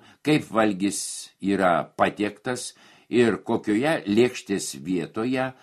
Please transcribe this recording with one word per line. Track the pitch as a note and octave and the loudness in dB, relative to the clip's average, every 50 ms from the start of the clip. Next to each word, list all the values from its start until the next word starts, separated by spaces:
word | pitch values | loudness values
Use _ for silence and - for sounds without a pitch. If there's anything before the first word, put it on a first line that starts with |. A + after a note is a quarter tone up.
| - - - _ | -10 -18 -18 _
kaip | - D3 D3+ C#3+ A2 - | 0 2 2 2 2 0
valgis | - A2 A2 A2 G2+ F2+ F#2+ G2+ F#2 - - - - - - - _ _ | 0 2 2 2 2 0 -2 -2 -2 -2 -8 -8 -10 -12 -14 -18 _ _
yra | - F#2+ G2 F#2+ F#2+ F2+ E2+ D#2+ C#2 - _ - | -2 0 2 2 4 4 2 2 0 -4 _ 0
patiektas | G#2 - - - - C3 - - - C3 B2+ B2 - - - _ - - - _ _ - | 0 0 0 -2 -4 -4 -6 -8 -8 -8 -8 -6 -8 -12 -16 _ -20 -20 -20 _ _ -2
ir | - A#2 A#2+ A#2 G2 F2+ - | 2 4 4 4 4 0 -2
kokioje | - A2+ A2 - - G#2 G#2+ B2+ D3+ E3 C3+ D#2+ | -4 -4 -4 0 0 0 0 2 0 -2 -2 -2
lėkštės | G2 G#2 G#2 B2 B2 - - - - G2 F#2 D#2 - - C#2 | 0 4 4 4 4 2 -4 -8 -6 -4 -4 -4 -6 -10 -10
vietoje | C#2 D2 F#2 F2+ D#2+ - - A2 A2+ B2 C3 C3 C3 C3 B2+ _ | -6 -4 -4 -4 -4 -4 -6 -6 -4 -4 -2 -2 -4 -4 -6 _